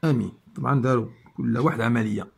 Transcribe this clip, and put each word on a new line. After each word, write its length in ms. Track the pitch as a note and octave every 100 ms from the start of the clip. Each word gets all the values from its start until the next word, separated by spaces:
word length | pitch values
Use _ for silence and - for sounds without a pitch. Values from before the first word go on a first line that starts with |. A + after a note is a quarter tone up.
امين، 280 | E3 C3 G2 - _ -
طبعا 260 | B2+ C#3
داروا 260 | B2+ B2+ A2+ - - -
كل 200 | B2 A#2
واحد 240 | D3 A#2
عمليه 460 | A2+ A#2 A2 G#2 -